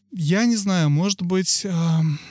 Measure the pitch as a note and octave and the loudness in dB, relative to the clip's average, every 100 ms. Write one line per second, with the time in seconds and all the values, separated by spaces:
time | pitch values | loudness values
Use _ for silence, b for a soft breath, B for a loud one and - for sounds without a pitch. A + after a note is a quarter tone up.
0 | _ G#3+ D3+ F#3 A#3+ A3+ G3 F#3 D3+ C#3+ | _ -6 0 2 2 0 0 2 2 2
1 | F#3+ G3 F3 F#3 F#3 - G3+ E3+ E3 D#3+ | 0 -2 -2 0 0 -2 -2 -2 2 2
2 | D#3+ D3 B | 0 -2 B